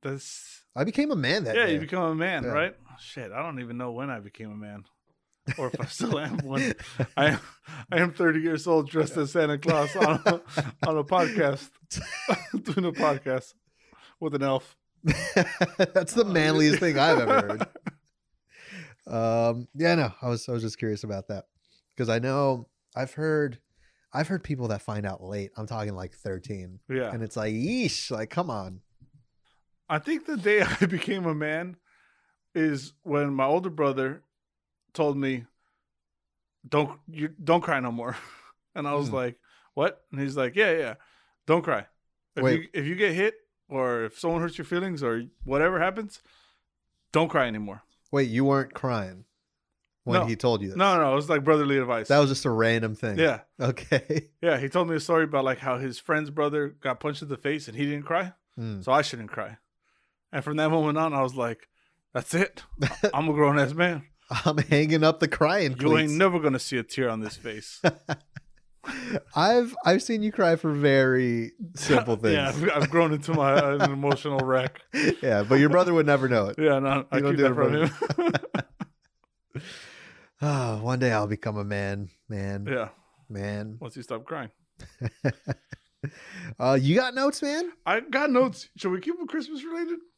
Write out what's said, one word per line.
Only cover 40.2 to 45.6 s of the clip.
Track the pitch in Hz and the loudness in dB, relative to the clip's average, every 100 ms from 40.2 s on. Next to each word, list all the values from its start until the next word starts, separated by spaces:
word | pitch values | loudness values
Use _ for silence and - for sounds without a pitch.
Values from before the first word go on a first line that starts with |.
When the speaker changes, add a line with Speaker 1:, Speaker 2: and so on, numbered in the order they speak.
Speaker 1:
he's | 139 139 | -6 -2
like, | 127 | -2
"Yeah, | 160 214 | 2 2
yeah, | 165 131 107 _ _ _ _ - | 2 -2 -6 _ _ _ _ 0
don't | 165 | 2
cry. | 165 123 98 _ _ _ _ - | 2 -2 -4 _ _ _ _ 0
If | |
Speaker 2:
Wait. | 131 160 | 2 2
Speaker 1:
you, | 165 | -2
if | 190 | -6
you | 143 | -4
get | 180 208 | 0 0
hit | 165 208 220 _ _ _ | 2 0 -2 _ _ _
or | 139 127 120 | -2 0 0
if | 113 - | -4 -4
someone | 170 165 | -2 -2
hurts | 170 - | -2 -6
your | 135 | -4
feelings | 175 190 165 | -4 -2 -2
or | 131 117 120 _ | -2 -2 -6 _
whatever | - 135 | -4 0